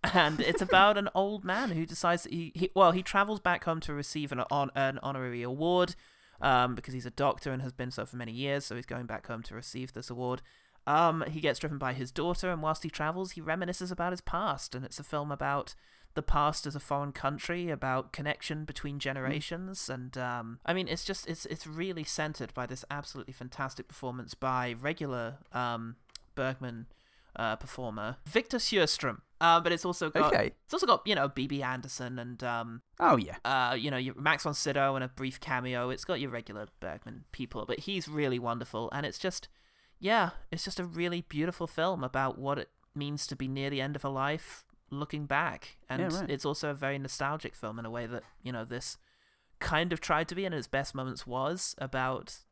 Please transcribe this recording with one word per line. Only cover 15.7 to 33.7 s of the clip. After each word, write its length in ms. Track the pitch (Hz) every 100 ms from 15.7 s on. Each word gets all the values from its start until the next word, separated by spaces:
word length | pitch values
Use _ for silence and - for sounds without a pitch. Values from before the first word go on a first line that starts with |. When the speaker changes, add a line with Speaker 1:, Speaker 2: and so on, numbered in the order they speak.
| - - - -
Speaker 1:
the 80 | -
past 440 | 131 147 147 147 147
as 80 |
a 60 | 143
foreign 320 | - 143 143
country, 580 | 135 135 143 - 175 175
about 420 | 143 131 131 131
connection 520 | - 139 - - 151
between 320 | 156 143 147 143
Speaker 2:
Mm. 60 |
Speaker 1:
generations, 840 | 135 135 131 139 - 170 185 190 -
and, 300 | 131 127 131
um, 400 | 127 120 113 117 -
I 80 |
mean, 140 | 180 185
it's 160 | 165
just, 240 | - 190 -
it's, 160 | 165 -
it's 180 | 156
really 380 | 156 156 185 170
centred 500 | 151 - 151 151 117
by 120 | - 123
this 180 | 127 -
absolutely 440 | 143 143 135 120
fantastic 520 | 127 127 - 135 - -
performance 480 | - 131 123 120
by 400 | - 135 127 123 117
regular, 560 | 139 165 147 127 113 131 -
um, 420 | 123 123 117 113 117 _ - -
Bergman, 520 | - 131 131 131 117 117 - _ _ _ -
uh, 180 | 113
performer, 640 | 110 131 - 123 107 107 127 -
Victor 320 | 233 254 240
Sjöström. 600 | - 208 - - 139 107 _ -
Uh, 180 | 165 170
but 140 | 170
it's 120 | 170
also 240 | 180 175 160
got, 240 | 165 151
Speaker 2:
Okay. 200 | - - - _
Speaker 1:
it's 60 |
also 140 | 359 254
got, 180 | 208
you 120 | - 196
know, 100 | 139
B 200 | 139 139
B 160 | 139
Anderson 520 | 131 127 131 - 123 127
and, 240 | 120 120
um, 380 | 123 117 117 117 _ -
Speaker 2:
Oh, 160 | 139 139
yeah. 220 | 98 -
Speaker 1:
uh, 300 | - 135 123